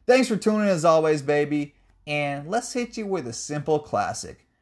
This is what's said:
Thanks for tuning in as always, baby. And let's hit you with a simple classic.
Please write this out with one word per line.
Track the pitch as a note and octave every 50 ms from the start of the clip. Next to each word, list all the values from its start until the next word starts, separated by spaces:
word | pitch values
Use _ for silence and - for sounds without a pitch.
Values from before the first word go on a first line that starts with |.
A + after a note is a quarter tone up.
| - -
Thanks | B3 C4 B3 -
for | A3
tuning | F#3 - A3 G#3+ G#3+
in | G#3 G3+
as | F#3 D#3 D#3
always, | E3+ D#3+ D#3+ D#3 D#3 D#3 D3
baby. | C3 C#3+ D3 D3 D3 D3 D3+ D3 C#3+ C#3+ _ _ _ _ _ _ _
And | D3+ D3 D3 C#3+ C#3+ C#3+ C#3 C#3+ D#3+
let's | G#3 A#3+ B3 - -
hit | B3 A#3+ A#3+ - A3
you | G#3+
with | G3 F#3+ E3+ B2+ A#2
a | A2+
simple | - - - D3 D3 C#3+ D#3+ D#3 D3
classic. | D3+ - - G#2 G2 E2+ - - - D#2 - _ _ _ _ _